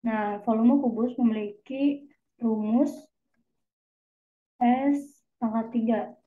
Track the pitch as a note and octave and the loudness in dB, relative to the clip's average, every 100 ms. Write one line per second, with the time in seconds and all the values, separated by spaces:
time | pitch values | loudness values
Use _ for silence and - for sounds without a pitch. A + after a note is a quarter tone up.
0 | A#3+ G#3+ G#3 G3+ - A3 A#3 C#4+ B3+ G#3 | -4 -4 -4 -4 -2 4 4 4 0 -2
1 | B3 - A#3 G#3+ G#3 - _ C4 C#4+ C#4+ | -4 0 0 0 -6 -12 _ -2 -2 -2
2 | - _ _ _ A#3 A3 G#3+ A#3 D4 - | -12 _ _ _ -4 -2 0 0 0 -4
3 | - _ _ _ _ _ _ _ _ _ | -20 _ _ _ _ _ _ _ _ _
4 | _ _ _ _ _ _ A#3+ B3+ C#4+ C#4+ | _ _ _ _ _ _ 2 4 2 0
5 | - _ _ _ A3+ A3+ A3+ A#3+ A3+ G#3+ | -4 _ _ _ -4 -2 -2 -2 0 -2
6 | - - | -4 -14